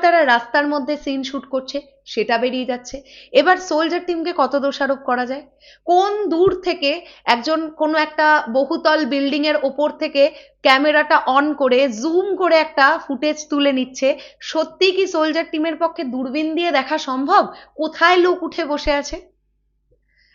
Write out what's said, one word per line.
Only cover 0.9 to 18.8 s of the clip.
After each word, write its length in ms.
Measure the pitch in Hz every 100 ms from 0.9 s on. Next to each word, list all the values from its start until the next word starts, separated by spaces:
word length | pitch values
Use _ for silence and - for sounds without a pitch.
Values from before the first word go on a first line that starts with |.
| 294
সিন 180 | 294 269 262
শ্যুট 180 | 269 -
করছে, 240 | 262 262 285 285 _ -
সেটা 220 | - 214 233
বেরিয়ে 260 | 247 254 247
যাচ্ছে। 240 | 247 - - - - - 262
এবার 180 | 294 370 370
সোলজার 340 | 302 320 349 349
টিমকে 260 | 339 330 349
কত 120 | 262 285 277
দোষারোপ 340 | 269 269 269 269
করা 160 | 247 240
যায়? 120 | 269 302 _ - - -
কোন 220 | 349 392 415 403
দূর 180 | 330 370 359 -
থেকে 240 | 330 277 320 - - -
একজন 260 | 233 233 320 320 311
কোনো 140 | 311 311 311
একটা 220 | 311 302 302 - 240
বহুতল 420 | 269 330 320 311 294
বিল্ডিং 380 | 277 277 294 302
এর 60 | 302 269
ওপর 200 | 269 294 302
থেকে 220 | 302 277 285 - - _ 294
ক্যামেরাটা 520 | 262 302 302 302 311 - 262
on 100 | 294 294
করে 180 | 262 247 277 214
জুম 240 | 277 339 403 370
করে 140 | 359 320 311
একটা 200 | - 277 330
ফুটেজ 340 | - 269 302 302 -
তুলে 200 | 294 285 262
নিচ্ছে? 300 | 254 254 262 285 - - -
সত্যি 360 | 320 311 - 381 370
কি 80 | 381
সোলজার 340 | 349 311 311 330
টিমের 240 | 320 320 311
পক্ষে 220 | 330 330 262
দূরবীন 340 | 254 269 269 311 320
দিয়ে 140 | 349 285
দেখা 200 | 262 302 302
সম্ভব 340 | 262 277 392 269 - - -
কোথায় 380 | 311 - 330 359 359
লোক 120 | 359 320
উঠে 160 | - 311
বসে 200 | 294